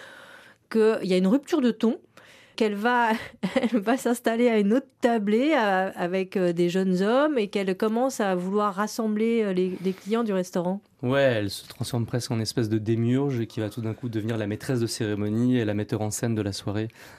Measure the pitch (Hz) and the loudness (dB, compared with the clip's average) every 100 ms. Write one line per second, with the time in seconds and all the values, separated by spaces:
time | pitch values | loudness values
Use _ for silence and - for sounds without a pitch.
0 | - - - - - - - 226 220 220 | -20 -20 -20 -20 -20 -20 -4 2 4 4
1 | 185 185 185 262 - 339 247 220 226 320 | 2 2 4 2 2 0 2 2 0 0
2 | _ - - - - - 220 202 220 247 | _ -20 -20 -20 -10 -2 -2 0 0 2
3 | 233 226 - - 185 262 240 214 196 254 | 2 0 -4 -8 -4 0 0 0 0 0
4 | 240 240 - 226 240 220 202 240 - _ | 0 -2 0 2 2 4 4 2 0 _
5 | 247 233 202 220 285 302 214 190 190 208 | 0 2 2 2 4 2 4 2 0 -2
6 | 175 190 185 202 180 170 175 185 190 180 | -2 -2 -2 0 0 2 2 2 2 2
7 | 202 254 302 277 202 208 190 185 220 220 | 2 2 2 0 -2 -2 -2 0 0 0
8 | 262 247 202 180 180 208 208 185 214 - | 0 0 0 0 0 0 0 0 -4 -2
9 | 220 208 226 233 208 185 185 185 180 185 | -2 0 0 2 0 0 -2 -2 -4 -4
10 | 190 226 233 190 180 185 175 196 - _ | -2 -2 0 -2 -2 -2 -2 -4 -8 _
11 | 123 139 135 113 101 - - - 117 120 | -2 2 4 2 0 -6 -12 -12 -6 -4
12 | 113 123 - 113 110 - 110 110 107 113 | -2 -4 -2 -4 -2 -2 0 0 0 0
13 | 117 127 143 123 110 - 107 107 110 107 | 2 2 0 -2 -4 -6 -6 -6 -6 -6
14 | 123 110 107 113 104 104 - 127 113 - | -6 -4 -4 -4 -4 -4 -2 -2 -2 -2
15 | 107 104 104 110 123 127 107 104 104 113 | -4 -2 -2 0 2 2 0 -2 -2 -2
16 | 107 - 117 110 101 98 - 104 110 - | -4 -4 -2 -2 -2 -4 -4 -4 -4 -8
17 | - | -20